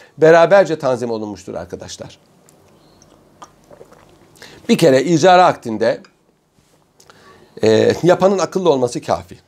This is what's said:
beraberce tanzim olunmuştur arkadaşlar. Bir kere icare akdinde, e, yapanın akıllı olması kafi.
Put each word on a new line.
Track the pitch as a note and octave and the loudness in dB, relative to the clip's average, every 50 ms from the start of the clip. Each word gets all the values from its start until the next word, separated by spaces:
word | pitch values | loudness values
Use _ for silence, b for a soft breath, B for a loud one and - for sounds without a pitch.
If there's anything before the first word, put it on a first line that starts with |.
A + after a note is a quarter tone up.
| B B B - | B B B 0
beraberce | D#3 D#3 E3 E3 E3+ D#3+ F#3+ G3+ F#3 D3 D#3+ - | 4 4 6 4 4 4 4 2 2 2 -2 -6
tanzim | - C3 C3 A2+ B2 A#2 | -4 -4 -4 -4 -6 -8
olunmuştur | A2+ A2 G#2+ G#2 G2+ F2+ - - G#2 | -8 -8 -10 -12 -14 -16 -16 -16 -16
arkadaşlar. | - F2+ F#2 - - - F2+ - - - - - _ _ _ _ _ _ _ _ _ _ _ _ _ _ _ _ _ _ _ _ _ _ _ _ _ - _ _ _ _ _ - _ - _ - _ _ _ _ _ _ _ _ B B B B B B - | -16 -14 -16 -18 -18 -18 -18 -18 -20 -20 -20 -20 _ _ _ _ _ _ _ _ _ _ _ _ _ _ _ _ _ _ _ _ _ _ _ _ _ -20 _ _ _ _ _ -20 _ -20 _ -20 _ _ _ _ _ _ _ _ B B B B B B -4
Bir | A#3+ - | -2 2
kere | E3 E3 C3 C3+ C3+ | 2 2 2 2 0
icare | F3 E3+ D3+ D3+ F#3 F3+ F3+ | 0 -2 0 2 4 4 4
akdinde, | F3+ D#3+ C3+ - - B2 A2 G#2 A2 A#2 C3+ - - - _ _ _ _ _ _ _ _ _ _ _ _ _ _ _ _ _ _ b b b b b b b b b b b - - | 4 2 0 -2 -8 -10 -8 -4 -2 -4 -4 -4 -10 -20 _ _ _ _ _ _ _ _ _ _ _ _ _ _ _ _ _ _ b b b b b b b b b b b -2 0
e, | G#2+ A2 A2 A2 A2+ - - - | 2 2 2 2 0 0 0 0
yapanın | E3+ F3 E3+ F#3 G3 G3+ F#3 | 0 0 2 2 0 0 0
akıllı | D#3+ D#3 - F#3+ F#3 E3 | -4 -4 -6 -4 -2 0
olması | C#3+ C3 B2 A#2+ - D#3 | 0 0 -2 -4 -6 -8
kafi. | - - G2 E2+ F2+ - - _ _ | -6 -6 -6 -6 -6 -16 -20 _ _